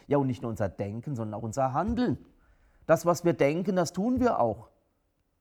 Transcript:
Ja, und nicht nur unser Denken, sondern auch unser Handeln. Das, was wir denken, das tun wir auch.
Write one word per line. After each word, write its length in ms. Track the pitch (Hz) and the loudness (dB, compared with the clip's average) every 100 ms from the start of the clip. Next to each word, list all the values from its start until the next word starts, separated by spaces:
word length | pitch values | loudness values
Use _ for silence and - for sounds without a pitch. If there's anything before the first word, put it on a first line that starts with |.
| - | 0
Ja, 100 | 143 | 0
und 100 | 131 | 2
nicht 140 | 120 | -2
nur 100 | 120 | -6
unser 180 | 110 98 | -4 -4
Denken, 460 | - 101 113 151 120 | -4 -8 -8 -6 -6
sondern 240 | 107 104 | -6 -6
auch 40 | |
unser 300 | 113 135 131 | -6 -2 -2
Handeln. 440 | 139 214 240 240 - - _ _ _ _ _ - | 0 -2 0 0 -2 -8 _ _ _ _ _ 2
Das, 200 | 160 170 | 2 4
was 200 | 170 175 | 2 2
wir 80 | |
denken, 420 | 143 143 165 196 185 | 4 2 2 0 0
das 160 | 165 | 0
tun 280 | - 226 254 | -2 -2 2
wir 200 | 240 117 | 2 2
auch. 300 | 117 113 - _ _ _ _ _ _ _ | 0 -2 -12 _ _ _ _ _ _ _